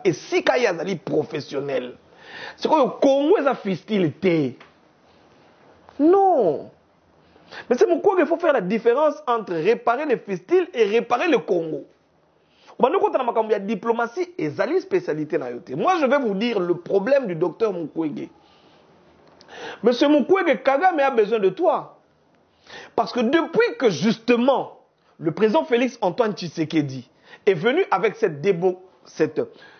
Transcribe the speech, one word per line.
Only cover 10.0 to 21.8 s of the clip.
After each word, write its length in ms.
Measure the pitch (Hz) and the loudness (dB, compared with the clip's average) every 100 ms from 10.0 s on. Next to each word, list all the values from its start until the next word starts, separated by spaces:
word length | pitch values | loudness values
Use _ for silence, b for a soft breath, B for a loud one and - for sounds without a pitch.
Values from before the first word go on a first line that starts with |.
| 311 | 0
les 120 | 220 | -2
fistules 500 | - 185 - 359 339 | -4 -10 0 0 2
et 100 | 254 | 0
réparer 460 | 202 233 233 247 349 | 2 2 0 0 2
le 80 | 247 | 0
Congo. 480 | - 175 160 143 - _ _ _ _ _ b b b b | 0 -4 -4 -8 -12 _ _ _ _ _ b b b b
Au 60 | |
Bano, 160 | 247 381 | 0 2
quand 120 | 392 302 | 0 0
on 40 | |
a 40 | |
makambo 280 | 240 233 214 | -2 -2 0
ya 80 | 208 | -2
diplomatie, 720 | 196 226 233 233 226 370 349 - | -2 -4 -2 -2 -4 -6 -8 -6
et 120 | 156 | -6
Zali 320 | 139 214 359 | -4 -2 -2
spécialité 560 | - 185 175 156 151 160 | -2 -2 -2 -6 -4 -6
na 120 | 123 | -6
yote. 200 | 120 98 139 | -10 -10 -4
Moi, 160 | 302 370 | 0 0
je 60 | 262 | 2
vais 120 | 285 | 0
vous 140 | 233 | 0
dire 260 | 190 240 214 | -2 -2 -2
le 160 | 175 165 | -2 -4
problème 500 | - 190 196 277 226 | -2 -2 2 0 0
du 100 | 160 | -4
docteur 360 | 175 156 220 | -4 -2 -4
Mukwege. 560 | 180 147 160 156 127 135 _ _ _ _ _ _ _ _ _ _ _ - B B B | -4 -8 -6 -6 -6 -12 _ _ _ _ _ _ _ _ _ _ _ -20 B B B
Monsieur 240 | 226 240 294 | 0 4 4
Mukwege, 560 | 294 - 381 339 233 | 4 2 2 2 0
Kagame 360 | 277 277 370 320 | 0 2 2 2
a 120 | 277 | 0
besoin 260 | 233 202 226 | 2 0 0
de 120 | 190 | -2
toi. 500 | - 339 233 | 0 0 0